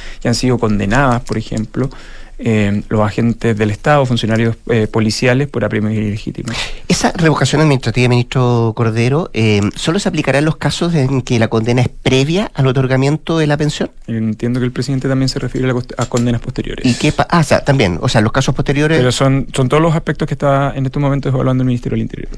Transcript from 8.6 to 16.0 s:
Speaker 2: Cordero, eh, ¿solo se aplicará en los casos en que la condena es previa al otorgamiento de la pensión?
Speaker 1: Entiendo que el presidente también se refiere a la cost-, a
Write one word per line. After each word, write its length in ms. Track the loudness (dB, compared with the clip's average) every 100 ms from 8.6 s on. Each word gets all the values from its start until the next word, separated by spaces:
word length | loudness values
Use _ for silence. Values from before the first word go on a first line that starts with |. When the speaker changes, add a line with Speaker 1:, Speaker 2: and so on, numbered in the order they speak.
| 2
Speaker 2:
Cordero, 560 | 0 0 2 2 0 -2
eh, 260 | 0 2 4 2 0
¿solo 220 | -2 0
se 100 | 0
aplicará 300 | -2 0 2
en 80 | 2
los 100 | 0
casos 380 | -2 -2 0
en 260 | 2 2 0
que 180 | 0 0
la 100 | 2
condena 340 | 2 2 2
es 60 | 0
previa 640 | 0 0 2 2 0 -2
al 120 | 0 0
otorgamiento 720 | 2 0 2 2 0 -2 0
de 80 | 0
la 100 | 0
pensión? 320 | -2 -2 -6 -8 -8
Speaker 1:
Entiendo 520 | -4 -2 -2 -2 -2
que 60 | -2
el 60 |
presidente 340 | -2 -4 -2 0
también 220 | 0 0
se 100 | -2
refiere 280 | -4 -2 0
a 20 |
la 60 |
cost-, 180 | -2 -4
a 80 | -6